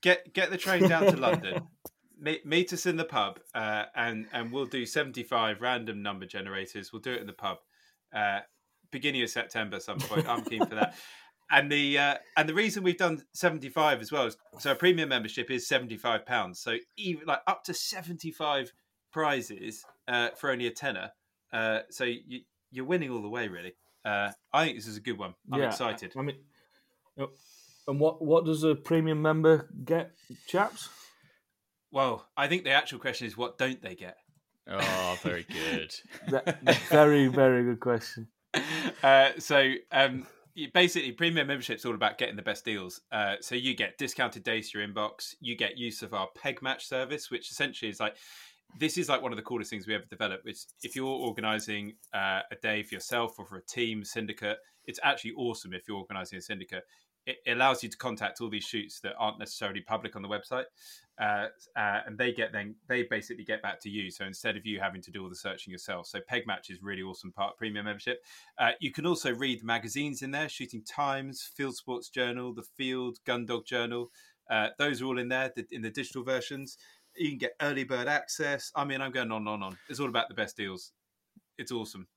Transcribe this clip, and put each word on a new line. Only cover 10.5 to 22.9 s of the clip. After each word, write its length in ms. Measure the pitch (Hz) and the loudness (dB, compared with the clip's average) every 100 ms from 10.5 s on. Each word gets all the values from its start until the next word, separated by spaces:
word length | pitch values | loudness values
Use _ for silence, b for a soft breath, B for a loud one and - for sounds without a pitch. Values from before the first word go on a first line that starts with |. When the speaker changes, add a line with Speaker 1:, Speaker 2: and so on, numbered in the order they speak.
| 113 107 | -2 0
Speaker 1:
for 80 | 110 | 2
that. 200 | 110 B | 0 B
Speaker 2:
<laughs> 60 | B B B B _ | B B B B _
Speaker 1:
And 200 | 147 143 | 4 6
the, 260 | 147 143 143 | 2 4 4
uh, 160 | 143 139 - - | 4 2 0 2
and 100 | 156 | 2
the 60 | |
reason 300 | 160 220 202 | 2 2 2
we've 120 | 180 175 | 2 4
done 280 | 180 160 - | 2 2 -6
seventy-five 680 | - 180 160 131 160 151 131 | 2 2 2 -4 4 4 4
as 100 | 110 | 0
well 160 | 147 120 | 0 0
is, 100 | 107 _ - | -2 _ -6
so 120 | 143 | 0
a 40 | 135 | 4
premium 340 | 180 175 156 | 6 6 4
membership 400 | 127 107 - 120 | 0 0 -4 -2
is 180 | 131 - | -2 2
seventy-five 560 | 135 123 110 123 110 | 0 0 -4 0 0
pounds. 360 | - 120 95 90 | 2 -2 0 -6
So 180 | - 117 - - | -4 -4 -6 -8
even, 300 | 202 160 160 | -6 -4 -2
like, 140 | 139 - | 0 0
up 160 | 196 | -2
to 100 | - | -2
seventy-five 1000 | 175 - 196 165 170 165 156 151 143 123 _ _ _ _ | -6 -6 -8 -8 -10 -10 -4 -2 0 -2 _ _ _ _
prizes, 720 | 160 156 139 117 101 110 110 - _ - | -2 2 2 -2 -10 -10 -12 -18 _ -2
uh, 220 | 123 120 - | 2 2 0
for 140 | 143 | -2
only 160 | 127 120 | 0 0
a 40 | |
tenner. 400 | 113 139 101 92 _ _ _ _ | -2 -4 -4 -8 _ _ _ _
Uh, 280 | 117 113 110 - | -2 2 0 -2
so 140 | - | -4
you, 380 | 123 117 - 123 - _ _ | -2 -2 -8 -14 -14 _ _
you're 160 | 127 | -8
winning 240 | 131 | 0